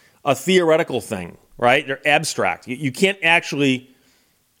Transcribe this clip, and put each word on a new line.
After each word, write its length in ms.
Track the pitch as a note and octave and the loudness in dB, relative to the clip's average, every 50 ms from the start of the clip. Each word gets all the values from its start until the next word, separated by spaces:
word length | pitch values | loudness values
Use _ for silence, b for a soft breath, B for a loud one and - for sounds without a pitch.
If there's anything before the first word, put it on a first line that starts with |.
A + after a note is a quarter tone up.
| b b b b b | b b b b b
a 100 | C#3+ B2+ | -2 -2
theoretical 680 | - - F3+ F#3 F#3 F3 D#3+ D#3 E3 D#3+ - C3+ A2+ | -2 0 2 2 4 4 4 2 2 2 -2 -4 -8
thing, 380 | - - A2 F#2 F2+ F2 - - _ _ _ | -6 -6 -8 -8 -8 -12 -16 -20 _ _ _
right? 300 | - A#2+ B2 C3 D3+ C#3 | 0 2 2 2 2 0
They're 200 | C3 C3+ - - | -4 -8 -4 0
abstract. 600 | D3+ C#3+ D#3 D3 - - - G#2 F2+ E2 - - | 0 0 2 0 -2 -4 -2 -2 -2 -2 -4 -8
You, 100 | A#2 B2+ | -12 -10
you 160 | B2+ D3+ C3 | -6 -6 -6
can't 260 | B2 - F#3+ F#3+ G3 - | -2 0 0 0 0 0
actually 720 | E3 E3 E3+ E3+ - - D#3+ C#3 C#3+ C3+ C3 B2+ - b b b b b b b b b b b b b _ _ | 0 2 2 2 0 -2 -2 0 2 2 0 0 -4 b b b b b b b b b b b b b _ _